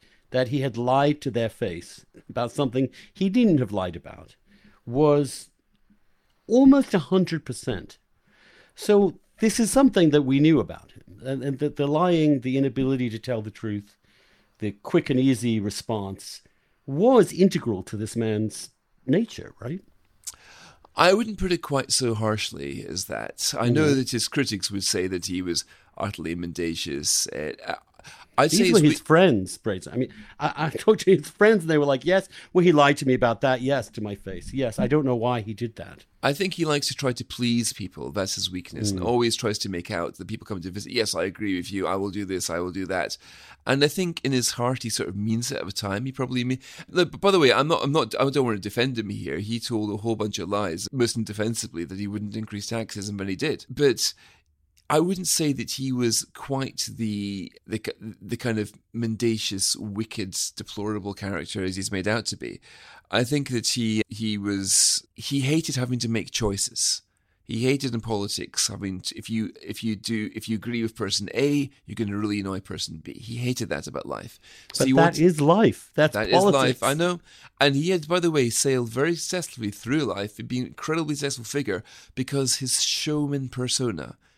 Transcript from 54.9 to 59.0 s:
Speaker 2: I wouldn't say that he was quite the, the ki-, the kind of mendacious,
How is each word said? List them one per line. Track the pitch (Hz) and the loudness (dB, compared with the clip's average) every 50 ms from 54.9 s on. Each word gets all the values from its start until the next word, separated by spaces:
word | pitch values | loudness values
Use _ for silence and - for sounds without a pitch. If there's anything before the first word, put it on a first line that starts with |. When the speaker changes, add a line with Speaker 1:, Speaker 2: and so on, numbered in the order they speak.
Speaker 2:
I | 143 156 | 2 2
wouldn't | 165 180 196 180 180 160 | 2 2 0 -2 -2 -2
say | - - 165 151 139 | 0 0 2 0 0
that | - 117 - - | -2 -4 -8 -6
he | - 135 131 127 | -6 -4 -4 -2
was | 123 123 117 113 - - - - | 0 0 0 0 0 -2 -4 -10
quite | - - - 135 135 135 117 - - - - | -14 -8 -4 -4 -4 -4 -4 -6 -8 -8 -8
the, | 107 - 113 110 104 104 101 101 101 98 90 - - - _ | -6 -6 -4 -4 -4 -4 -4 -6 -6 -8 -10 -12 -14 -18 _
the | - 110 107 | -6 -6 -6
ki-, | - - - - 101 110 101 - 92 | -4 -6 -8 -8 -10 -16 -14 -14 -12
the | 104 120 123 | -10 -8 -4
kind | - 123 113 107 | -2 -2 -2 -2
of | 104 95 - - _ _ - | -2 -4 -8 -18 _ _ -6
mendacious, | 113 | -4